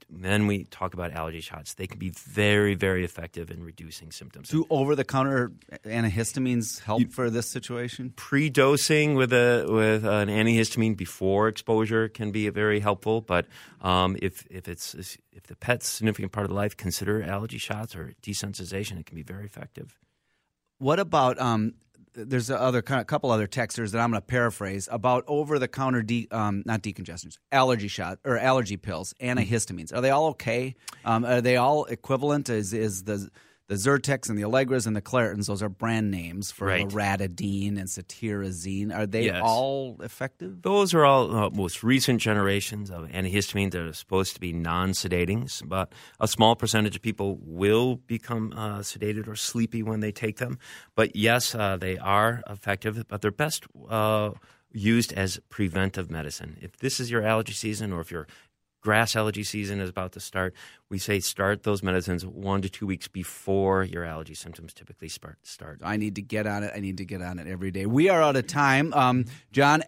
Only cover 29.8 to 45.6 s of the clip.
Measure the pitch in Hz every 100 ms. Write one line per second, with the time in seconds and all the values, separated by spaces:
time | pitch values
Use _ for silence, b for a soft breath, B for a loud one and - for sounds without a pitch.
29.8 | 80 113 131 139 156 139 123 117 131 131
30.8 | B B 113 113 120 123 120 123 131 151
31.8 | - 117 - 135 147 147 143 113 98 110
32.8 | 110 92 98 101 98 b b b - 98
33.8 | 117 143 139 131 - 104 104 131 131 131
34.8 | 110 104 - 127 110 104 101 101 104 95
35.8 | 113 113 107 92 85 90 98 - 98 90
36.8 | 85 104 101 98 95 87 101 98 101 101
37.8 | 95 - 90 - 113 101 98 90 92 95
38.8 | 104 104 107 110 113 90 113 113 135 139
39.8 | 131 - - - 135 - 180 180 185 202
40.8 | 190 165 143 135 101 110 101 101 90 -
41.8 | 113 131 127 117 113 104 98 101 - 104
42.8 | 101 87 80 92 95 101 98 101 98 87
43.8 | 82 78 - 95 95 - 90 85 82 85
44.8 | 95 92 95 87 87 107 131 -